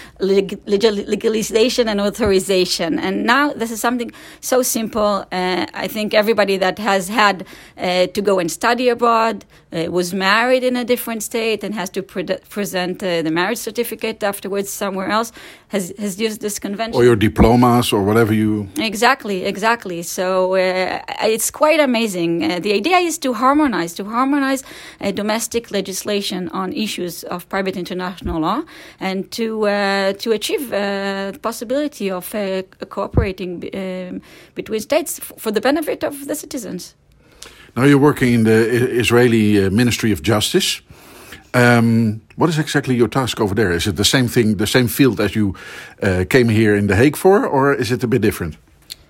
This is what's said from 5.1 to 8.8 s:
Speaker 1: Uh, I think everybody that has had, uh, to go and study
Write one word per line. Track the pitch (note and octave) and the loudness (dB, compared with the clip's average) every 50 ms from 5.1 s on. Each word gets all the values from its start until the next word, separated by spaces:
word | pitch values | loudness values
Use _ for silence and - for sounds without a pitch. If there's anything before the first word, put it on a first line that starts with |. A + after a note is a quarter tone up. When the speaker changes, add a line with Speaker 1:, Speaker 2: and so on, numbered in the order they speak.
| G3+ F#3+ - - | 0 -2 -4 -6
Speaker 1:
Uh, | - F#3 F#3 F3+ F#3 F3+ - - | -6 -4 -2 -2 -2 -2 -4 -6
I | - G3 - F#3+ | -8 -8 -8 -6
think | - G#3+ G#3+ G3 | -6 -6 -4 0
everybody | - G#3+ G#3 A3 A3+ G#3 G3+ F#3+ G3 F#3 | 2 2 2 2 2 2 2 0 2 0
that | F#3+ F#3 F3+ - | 0 -2 -2 -2
has | G#3 G#3 G3 F#3+ F3+ F#3 | -2 0 0 0 0 -2
had, | G#3+ A#3+ G#3+ G3+ G3 F3 F#3+ - - - - - - - | 0 2 2 2 2 0 -6 -16 -18 -20 -20 -20 -12 -6
uh, | - F#3 F3+ F3+ F3+ F3+ | -4 0 2 2 2 0
to | - G#3 | 0 -2
go | G3 G3+ G3 F#3 | 0 2 2 2
and | E3+ D#3+ | 0 -2
study | - - - A3+ A#3+ A#3 | -4 0 0 0 2 2